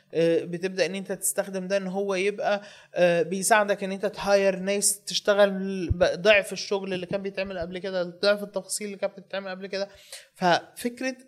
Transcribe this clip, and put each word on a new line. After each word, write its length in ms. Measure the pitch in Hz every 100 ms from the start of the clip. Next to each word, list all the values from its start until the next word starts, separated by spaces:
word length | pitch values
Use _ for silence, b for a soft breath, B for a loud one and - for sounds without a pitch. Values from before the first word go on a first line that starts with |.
| _
آه، 300 | 156 165 165
بتبدأ 420 | 175 170 190 185 165
إن 100 | 190
أنت 160 | 190
تستخدم 560 | 185 - - 190 190 185
ده 100 | 196
إن 100 | 185
هو 280 | 196 202 185
يبقى، 460 | 196 202 185 202 B B B -
آه، 260 | 175 170
بيساعدك 600 | 165 196 185 214 208 190
إن 80 | 190
أنت 140 | 196 202
تهاير 540 | - 202 202 196 185
ناس 420 | 190 202 196 -
تشتغل 840 | - 175 - 202 202 190 190 196 170
ب-، 300 | 175 165 170
ضعف 320 | 196 208 185
الشغل 400 | 185 - 196 190
اللي 120 | 185 175
كان 160 | 202
بيتعمل 360 | 196 190 196 185
قبل 180 | 170 185
كده، 260 | 190 185
ضعف 400 | 175 175 202 208
التفاصيل 440 | 202 190 190 - 208
اللي 100 | 190
كانت 220 | 196 196
بتتعمل 300 | - 190 196
قبل 180 | 185 190
كده. 220 | 190 196 B B B B
ففكرة، 840 | - 180 156 - - 247 240 262 254